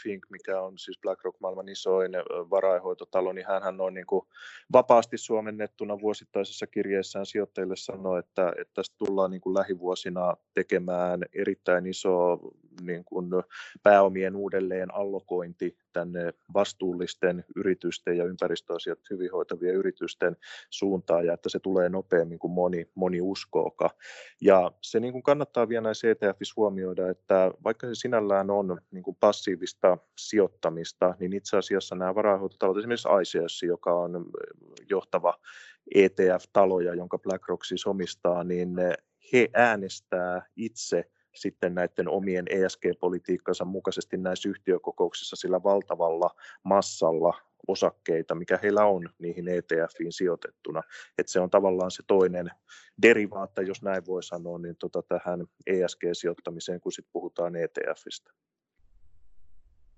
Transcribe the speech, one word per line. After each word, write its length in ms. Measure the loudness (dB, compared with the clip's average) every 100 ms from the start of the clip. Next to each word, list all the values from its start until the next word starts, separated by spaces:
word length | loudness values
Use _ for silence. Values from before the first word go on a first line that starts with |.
Fink, 240 | -8 -10 -12
mikä 300 | -14 -6 -4
on 180 | -6 -10
siis 200 | -16 -8
BlackRock 400 | -6 -4 -6 -6
maailman 280 | -8 -8 -10
isoin, 460 | -6 0 2 2
ö, 100 | -2 -6 -8 -2
varainhoitotalo, 840 | 2 2 2 -2 -8 -4 -2 -2
niin 140 | -4 -4
hänhän 340 | -4 -2 -4
on 140 | -4
niinku 340 | -6 -2 -2 -2 -16 -20 -20 4
vapaasti 460 | 6 8 6 6 -4
suomennettuna 840 | -2 -2 -2 -6 -8 -6 -8 -4
vuosittaisessa 640 | -4 -4 -4 -4 -4 -6 -6
kirjeessään 600 | -4 0 -2 -2 -6 -4
sijoittajille 500 | -4 -4 -4 -6 -6
sanoi, 420 | -8 -6 -2 -2
että, 340 | -4 -2 0 -2
että 140 | -8
tästä 220 | -6 -6 -4
tullaan 320 | -2 2 0
niinku 240 | -2 -2
lähivuosina 840 | 0 0 -2 -4 -4 -4 -2 -2 -4 _
tekemään 640 | -4 0 -2 0 -2 0 -2 -6
erittäin 540 | -4 -4 -2 0 0 0
iso 520 | -2 0 2 2 0 -6 -20 _ -14
niin 220 | -10 -10
kuin 260 | -8 -6 -2 -2 -4 -12 -18 2
pääomien 540 | 8 8 8 4 -2 -4
uudelleen 580 | -4 -2 -2 -4 -4
allokointi 840 | -4 -4 -6 -4 -6 -6 -6 -8 -8 _
tänne 420 | -6 -4 -4 -6 -8 -4
vastuullisten 880 | 0 0 -2 -4 -2 -6 0 0 0 -6 -2
yritysten 600 | 0 0 -2 -4 -2 0
ja 80 |
ympäristöasiat 760 | -2 -2 -2 -2 -6 -6 -6 -10 -8
hyvin 220 | -6 -4
hoitavien 420 | -4 -6 -4 -2
yritysten 640 | 0 -2 -4 -8 -2 -2 -2 -12 -20 -14
suuntaan, 560 | -4 -2 -2 0 2 2
ja 80 |
että 140 | -2 -4
se 100 | -4
tulee 300 | 0 2 2
nopeammin 500 | 0 0 2 0 -4
kuin 120 | -4
moni, 400 | 0 0 0 -6
moni 260 | -2 -2 0
uskooka. 720 | -2 -4 -2 -2 0 0 -2 -2 -20 -20 -20 2
Ja 320 | 6 8 6 -2
se 200 | -4 -2
niin 120 | -2
kuin 100 | -2
kannattaa 460 | 2 2 2 0 0
vielä 140 | 0
näissä 280 | -2 2 2
E 40 |
T 40 | 4 2 0
F:issä 160 | -4 0
huomioida, 540 | 0 0 -4 -2 -2
että 420 | -2 2 4 4 2
vaikka 220 | -4 -4 -6
se 80 |
sinällään 560 | -6 0 2 4 2 2
on 300 | 2 0 -4 -10
niin 120 | -12
kuin 140 | -8 2
passiivista 800 | 4 4 -2 -4 -6 2 4 4 _ -16
sijoittamista, 1000 | -2 2 2 2 -4 -4 -8 0 0 0
niin 140 | -4
itse 240 | -6 -2 -2
asiassa 380 | 0 -2 -2
nämä 200 | -4 -2
varainhoitotalot, 640 | 2 2 2 0 -2 0 0
esimerkiksi 300 | -2 -2 2 2
iShares, 400 | 2 -2 -4 -4
joka 320 | -4 -2 0
on 300 | 0 -2 -6 -8 -12 -14 -18 -20 -14 -4
johtava 440 | -4 -2 0 0 -2 -8 -20 -20 -20 0
E 140 | 6 6
T 100 | 6
F-talo 640 | 2 2 2 4 4 4
ja 140 | 0
jonka 240 | -4 -6 -8
BlackRock 460 | -6 -6 -6 -6
siis 220 | -6 -6 -4
omistaa, 580 | -4 -4 -2 0 0
niin 320 | 0 -2 -2 0 0 -2 _ _ 2
he 160 | 4 4
äänestää 920 | 4 4 2 -4 -10 -6 -4 -2 -4 -8 -10
itse 540 | -10 -8 -2 -2 -2 _ _
sitten 400 | -8 -8 -2 -2
näiden 340 | 0 -2 -2 -2
omien 360 | -2 -2 -2 0
E 180 | 0 0
S 80 | 0
G-politiikkansa 880 | -4 0 -2 -2 -2 -2 -2 -4
mukaisesti 520 | -4 -4 -4 -6 -6 -4
näissä 320 | -4 -4 -6
yhtiökokouksissa 880 | -4 0 0 0 -2 -2 -2 -12 -8
sillä 260 | -2 0
valtavalla 680 | 2 2 0 -2 0 2 -2 -2 -20 -6
massalla 720 | 2 2 2 0 2 4 2 0 _ _ -6
osakkeita, 640 | 0 0 0 -2 -2 -2
mikä 240 | -4 -2 0
heillä 240 | 2 4 4
on 240 | 2 -4 -10
niihin 300 | -10 -6 -4
E 140 | -2
T 60 | 0 0 0 -4
Fiin 160 | -8
sijoitettuna. 720 | -2 -2 -2 -6 _ -8 -8 -8 -16 -10 -6
Et 100 | -2
se 120 | 0
on 100 | 4
tavallaan 400 | 4 4 2 -2
se 120 | -4 2
toinen 440 | 4 4 2 -8 -12 _ -20 -20 6
derivaatta, 600 | 6 8 2 -4 -8 -6
jos 200 | -4 -4
näin 240 | -4 -4 -4
voi 160 | -6
sanoa, 360 | -6 -10 -8 -8
niin 180 | -10 -8
tota 260 | -6 -6
tähän 380 | -2 -4 -2 -6 -8 _ -2
E 220 | 0 0
S 80 | -2
G-sijoittamiseen, 840 | -4 -2 -4 -6 -10 -10 -8 -8
kun 120 | -6
sit 140 | -10 -10
puhutaan 440 | -10 -8 -4 -4 -2
E 120 | -4
T 100 | -4 -6 -6
Fistä. 260 | -10 -18 _ _ _ _ _ _ _ -20 -20 -20 -20 -20 -20 -20 -20 _ -20